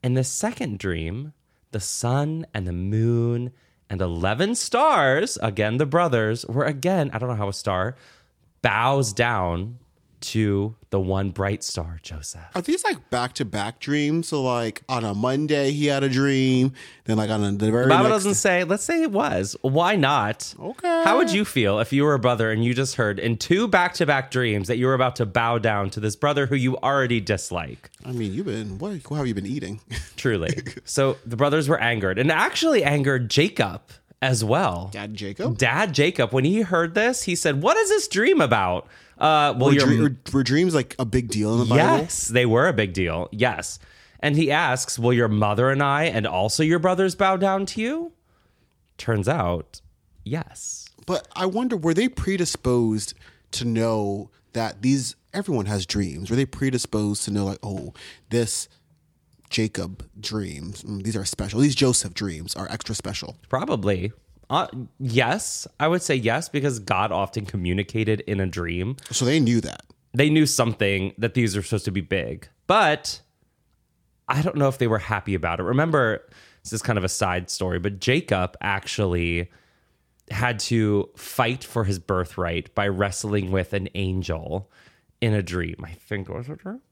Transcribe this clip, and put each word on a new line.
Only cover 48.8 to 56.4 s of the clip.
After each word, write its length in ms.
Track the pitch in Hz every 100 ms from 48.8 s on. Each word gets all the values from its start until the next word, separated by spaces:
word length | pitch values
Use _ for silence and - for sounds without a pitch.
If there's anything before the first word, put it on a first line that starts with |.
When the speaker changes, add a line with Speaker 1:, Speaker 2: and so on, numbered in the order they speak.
| _ -
Speaker 1:
Turns 320 | - 110 98
out, 500 | 160 90 87 - - - _ _ _ -
yes. 640 | 151 - - - - - - -
Speaker 2:
But 220 | 185 -
I 120 | - 185
wonder, 320 | 196 254 220
were 160 | 160
they 160 | 165 247
predisposed 1040 | - - 190 170 - 131 123 113 107 - - - _ _
to 140 | - 120
know 640 | 113 113 110 101 101 101 _ _
that 280 | 117 110 101
these, 340 | 127 139 127 - _
everyone 320 | 185 196 135 101
has 180 | 104 92
dreams? 440 | 104 92 73 95
Were 60 |
they 100 | 117